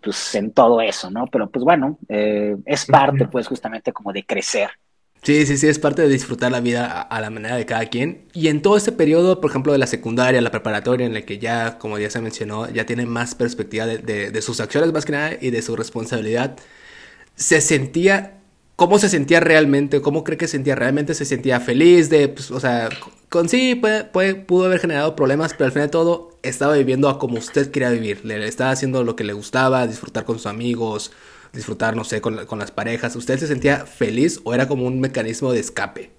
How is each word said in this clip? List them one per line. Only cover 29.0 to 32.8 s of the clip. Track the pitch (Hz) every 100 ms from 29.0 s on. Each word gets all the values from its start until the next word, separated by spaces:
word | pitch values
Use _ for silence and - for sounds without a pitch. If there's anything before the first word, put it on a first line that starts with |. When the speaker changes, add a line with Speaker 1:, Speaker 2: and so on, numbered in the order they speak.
Speaker 3:
lo | 120 110
que |
le | 107
gustaba, | 104 104 127 131 131 120
disfrutar | 110 - -
con | 135 113
sus | 110
amigos, | 107 120 113 113 104 - - - - -
disfrutar, | - 107 107 113 110
no |
sé, | 107 110
con, | 113 110
con | - 110
las | 101
parejas? | -